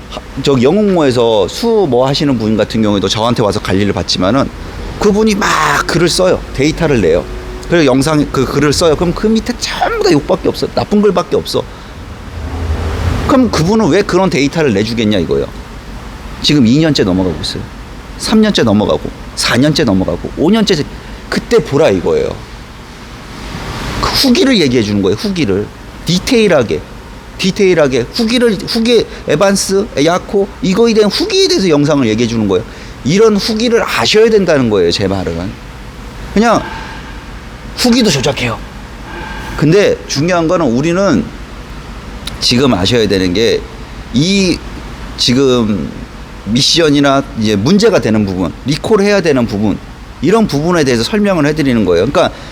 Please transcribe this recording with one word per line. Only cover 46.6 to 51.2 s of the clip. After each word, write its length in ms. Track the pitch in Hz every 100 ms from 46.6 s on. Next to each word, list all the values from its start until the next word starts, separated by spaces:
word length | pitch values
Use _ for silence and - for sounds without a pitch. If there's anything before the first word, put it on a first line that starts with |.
| 139 156 160 147 143 139 139 -
이제 160 | 107 104
문제가 440 | 117 196 226 180
되는 260 | 117 110 101
부분, 280 | 92 90 - 123
리콜해야 560 | 151 - 214 196 202
되는 260 | 165 135 117
부분, 300 | 104 107 92 - - - -
이런 240 | 135 208 165
부분에 380 | 143 160 175
대해서 200 | 135 120
설명을 440 | 117 214